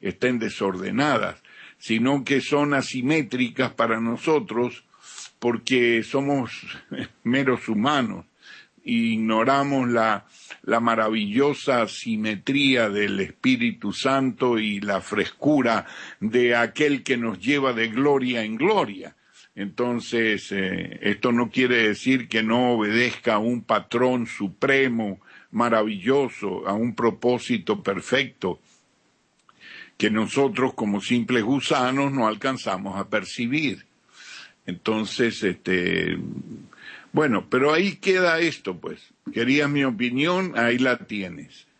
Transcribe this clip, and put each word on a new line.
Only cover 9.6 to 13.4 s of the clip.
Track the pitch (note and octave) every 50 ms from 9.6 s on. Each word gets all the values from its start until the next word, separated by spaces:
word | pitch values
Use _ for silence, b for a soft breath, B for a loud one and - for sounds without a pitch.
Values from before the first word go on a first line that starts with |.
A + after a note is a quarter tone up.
| C#3 C#3+ C#3 C3+ B2+ A#2+
la, | A#2+ A#2 A2 A2 G#2+ G2+ B B B B B B B B -
la | - A2+ A#2
maravillosa | A#2 A#2 A2+ A2+ A2 A2 A2 A2+ G#2 G2+ G#2 B2 C#3 D3 C#3 - - - C3 A#2+ A2+ G2+
simetría | - - - A#2 A2+ G#2+ G#2+ A2 G#2+ F#2+ - - C3+ C#3+ C#3+ C3+ C3 B2 A2+ G#2
del | G2+ G#2 G#2 G2+ G2 G2
Espíritu | F#2+ - - _